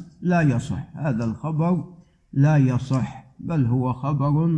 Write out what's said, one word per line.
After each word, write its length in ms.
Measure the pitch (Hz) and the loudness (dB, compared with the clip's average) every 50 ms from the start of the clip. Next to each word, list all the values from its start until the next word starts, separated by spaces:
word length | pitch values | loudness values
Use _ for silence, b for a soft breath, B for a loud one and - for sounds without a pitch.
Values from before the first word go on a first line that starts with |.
| - - - - | -10 -18 -14 -6
لا 200 | - 175 180 170 | -2 0 2 2
يصح، 460 | 160 143 120 117 - - 98 90 - - - | 2 2 2 0 -2 -4 -6 -8 -8 -10 -10
هذا 300 | - - 156 123 110 117 | -6 -4 -2 -2 -2 -2
الخبر 600 | 113 107 - - 151 160 147 160 175 185 165 - - - b b b b b b b - | -4 -4 -4 -6 -4 -2 0 0 0 0 0 -2 -8 -14 b b b b b b b 0
لا 240 | 135 139 151 156 | 2 4 4 6
يصح، 680 | 147 131 127 123 123 - - 135 131 107 - - - - - _ - | 6 4 4 2 0 -2 -2 -2 -2 -2 -4 -8 -14 -20 -20 _ -12
بل 260 | - - 170 156 127 | -8 -4 -2 0 0
هو 280 | 113 120 131 123 127 120 | 2 0 0 0 -2 -4
خبر 520 | 123 131 139 156 139 139 147 147 151 165 170 165 | -4 -4 -4 -2 0 0 0 0 2 0 0 0